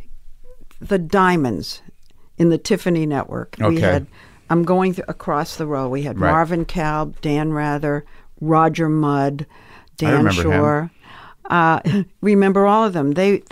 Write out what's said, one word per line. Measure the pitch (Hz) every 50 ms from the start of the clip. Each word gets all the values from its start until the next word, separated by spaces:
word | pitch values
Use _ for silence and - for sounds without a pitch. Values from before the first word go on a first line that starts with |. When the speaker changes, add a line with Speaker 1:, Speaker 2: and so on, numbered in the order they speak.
| - - - - - - - - - - - - - - - -
Speaker 1:
the | - - 202 180
diamonds | 165 156 - 196 185 180 180 165 139 123 101 73 - - - - - - - - - - - - - - -
in | - 170 170
the | 160
Tiffany | 160 - - 208 180 - 185 175 160 160
Network. | 151 143 135 - - - 120 117 - - -
We | 110
Speaker 2:
Okay. | 104 165 160
Speaker 1:
had, | 104 92 92 92 139 - - - - - - - _ -
I'm | 165 170 170
going | 170 185 185 185 185 175
th-, | 185 -
across | - 160 - - 185 151 147 160 - -
the | - 160
row. | 151 147 135 135 123
We | 131 139 147
had | 139 98 92
Speaker 2:
Right. | 92 87
Speaker 1:
Marvin | 160 160 165 160 180 165 165
Kalb, | - - 175 156 151 151 151 156 151 - -
Dan | - 156 147 151 151 156 156
Rather, | 147 151 147 147 143 156 147 143 143 - - - - - - - -
Roger | 151 156 160 156 160 160 151 165 165 156
Mudd, | 156 156 151 147 143 139 139 143 143 147 147 -
Speaker 2:
I | - - - - - - - _ -
Speaker 1:
Dan | - - - 135 139 113
Speaker 2:
remember | 101 92 87 85
him. | 80
Speaker 1:
Shore. | - - 147 147 147 147 160 170 _ _ - - - - - - - - - -
Uh, | - 175 165 165 160 - - 156 196 202 175
<laughs> | - - -
remember | 180 208 208 196 196 190 190 196 196
all | 202 208 220 226
of | 208 175
them. | 160 139 143 147
They, | 175 190 202 202 - - -